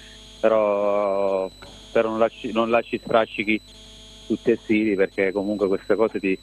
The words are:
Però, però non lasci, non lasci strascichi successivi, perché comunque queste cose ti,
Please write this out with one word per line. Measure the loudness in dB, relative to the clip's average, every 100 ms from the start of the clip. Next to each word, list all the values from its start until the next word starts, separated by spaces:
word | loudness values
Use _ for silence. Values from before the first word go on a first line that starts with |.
| -20 -20 -20 -2
Però, | 2 2 2 0 0 0 0 0 0 -2 -4 -10 -20 -20 -4
però | 0 0
non | 0
lasci, | 0 -2 -4
non | -2 0
lasci | 0 0 -6
strascichi | 0 0 0 -4 -2 -4 -6 -20 -20 -20 -20 -18 -6
successivi, | -2 0 0 0 0 2
perché | 0 -2 0 -2
comunque | -2 -4 -2 0
queste | 0 0 0
cose | 0 0
ti, | -2 -4